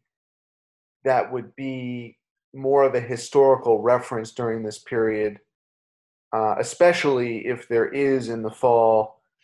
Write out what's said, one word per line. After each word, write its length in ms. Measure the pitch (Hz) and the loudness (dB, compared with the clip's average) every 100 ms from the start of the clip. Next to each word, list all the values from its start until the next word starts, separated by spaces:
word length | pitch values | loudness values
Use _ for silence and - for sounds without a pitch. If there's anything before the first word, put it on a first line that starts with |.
| _ _ _ _ _ _ _ _ _ _ | _ _ _ _ _ _ _ _ _ _
that 280 | 131 127 104 | -2 0 0
would 240 | 127 120 - | -6 -10 -12
be 640 | 135 131 123 123 117 _ _ _ _ | -10 -8 -8 -10 -12 _ _ _ _
more 300 | 135 135 139 | -6 0 4
of 100 | 135 | 4
a 80 | 127 | 2
historical 800 | 117 117 - 143 135 127 120 110 | -4 -8 -2 4 6 4 2 2
reference 500 | 113 123 - 117 110 | 2 0 0 -8 -8
during 300 | - 120 113 | -6 -6 -4
this 160 | 110 - | -8 -12
period, 600 | - 117 110 110 107 104 _ _ _ _ _ _ _ _ - | -6 -2 -2 -2 -4 -6 _ _ _ _ _ _ _ _ -8
uh, 220 | 110 110 - | -2 -2 -2
especially 880 | 117 - 175 175 147 131 120 113 - | -4 2 4 4 0 0 -2 -6 -6
if 200 | 120 - | -8 -2
there 200 | 117 110 | -2 0
is 420 | 139 139 135 117 | 0 0 0 -2
in 140 | 117 | -6
the 80 | 110 | -8
fall 720 | 110 127 117 113 110 110 - _ _ | -2 2 4 4 4 0 -8 _ _